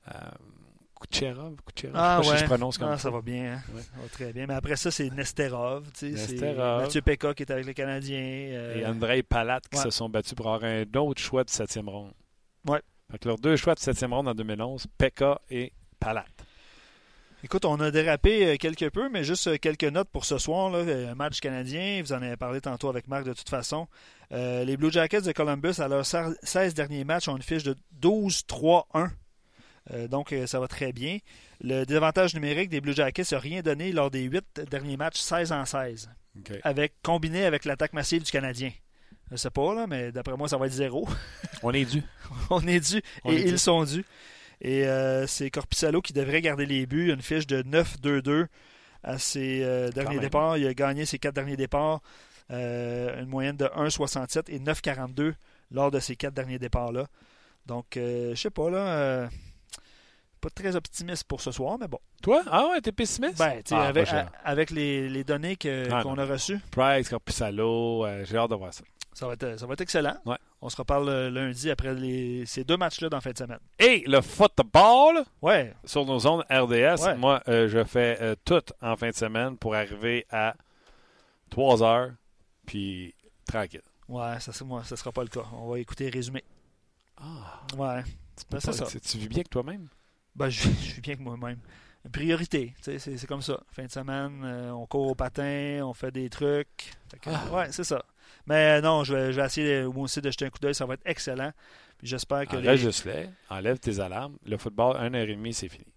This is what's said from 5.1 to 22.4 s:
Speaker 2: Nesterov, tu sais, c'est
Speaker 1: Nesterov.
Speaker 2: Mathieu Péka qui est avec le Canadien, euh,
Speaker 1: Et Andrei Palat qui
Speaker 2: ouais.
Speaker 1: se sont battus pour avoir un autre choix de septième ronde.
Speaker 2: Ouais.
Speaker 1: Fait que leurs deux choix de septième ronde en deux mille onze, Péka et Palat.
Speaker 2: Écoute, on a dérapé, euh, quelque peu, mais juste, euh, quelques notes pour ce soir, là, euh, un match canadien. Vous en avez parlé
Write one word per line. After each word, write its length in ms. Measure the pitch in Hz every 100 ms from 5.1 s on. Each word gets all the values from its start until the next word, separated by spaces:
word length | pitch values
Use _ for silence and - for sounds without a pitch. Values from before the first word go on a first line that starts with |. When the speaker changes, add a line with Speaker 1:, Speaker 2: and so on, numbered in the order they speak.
Speaker 2:
Nesterov, 800 | 131 139 - 139 123 123 139 147 -
tu 140 | 143
sais, 40 | 123
c'est 160 | 107 123
Speaker 1:
Nesterov. 420 | 143 139 123 120
Speaker 2:
Mathieu 180 | 135 151
Péka 320 | 143 143 147
qui 80 | 143
est 80 | 139
avec 160 | 131 131
le 60 |
Canadien, 480 | 139 135 135 139 139
euh, 560 | 131 131 139 123 117 117
Speaker 1:
Et 60 | 110
Andrei 380 | 113 113 131
Palat 360 | 123 120 113 127 -
qui 80 | 143
Speaker 2:
ouais. 40 |
Speaker 1:
se 80 | 131
sont 180 | - 113
battus 260 | 107 -
pour 120 | - 110
avoir 80 | 110 113
un 140 | 110 107 120
autre 200 | 147 135
choix 220 | - 131
de 80 | 127
septième 380 | - 107 113 101
ronde. 240 | 101 101 - _ _ _ _ 143
Speaker 2:
Ouais. 120 | 147 - _ _
Speaker 1:
Fait 80 | 110
que 80 | 120
leurs 120 | 110
deux 180 | 139 156
choix 180 | -
de 60 | 160
septième 340 | - 123 127
ronde 140 | 123 139
en 60 |
deux 100 | 110
mille 180 | 110 107
onze, 240 | 117 135 - -
Péka 440 | 131 - 139 143 -
et 220 | 127 127 - - _
Palat. 260 | 113 110 95 - - - - - - _ _ _ _ -
Speaker 2:
Écoute, 200 | 131 190
on 160 | 170 147
a 100 | 151
dérapé, 560 | 151 160 147 190 220 185
euh, 40 | 143
quelque 320 | 165 160 156
peu, 200 | 180 269
mais 160 | 214
juste, 240 | 143 180 -
euh, 80 | 151
quelques 220 | 160 151
notes 260 | 151 156 196
pour 120 | 143
ce 140 | - 139
soir, 320 | 151 170 190
là, 80 | 175
euh, 320 | 170 135 120
un 60 | 123
match 240 | 147 143
canadien. 600 | 139 131 127 151 190 202
Vous 120 | 147
en 100 | 131
avez 140 | 123
parlé 240 | 120